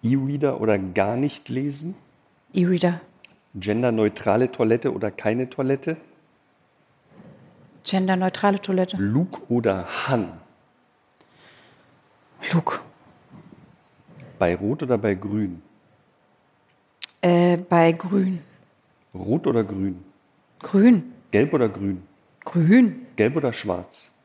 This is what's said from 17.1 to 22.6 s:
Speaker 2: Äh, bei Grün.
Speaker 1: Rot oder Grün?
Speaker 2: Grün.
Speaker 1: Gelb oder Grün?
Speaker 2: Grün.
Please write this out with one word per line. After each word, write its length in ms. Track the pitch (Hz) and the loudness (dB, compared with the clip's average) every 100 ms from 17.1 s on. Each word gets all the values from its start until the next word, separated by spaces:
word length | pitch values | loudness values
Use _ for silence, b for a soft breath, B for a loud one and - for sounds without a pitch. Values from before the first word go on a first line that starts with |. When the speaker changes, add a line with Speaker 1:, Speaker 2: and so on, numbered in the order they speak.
| _ | _
Speaker 2:
Äh, 360 | 175 175 175 175 | 2 4 4 2
bei 340 | 180 170 165 | 2 4 4
Grün. 480 | 165 180 202 190 180 147 _ _ _ _ _ _ | 2 -2 0 0 -2 -8 _ _ _ _ _ _
Speaker 1:
Rot 360 | 92 92 127 156 | -12 -2 -2 2
oder 160 | 117 | 0
Grün? 400 | 104 101 98 90 - _ _ _ _ _ | 0 -2 -4 -6 -14 _ _ _ _ _
Speaker 2:
Grün. 520 | - 202 220 226 151 - _ | -2 4 6 6 2 -16 _
Speaker 1:
Gelb 200 | 104 127 | 2 2
oder 160 | 156 117 | 2 0
Grün? 380 | 101 98 92 92 _ _ _ | -2 -6 -6 -10 _ _ _
Speaker 2:
Grün. 640 | - 175 | -6 0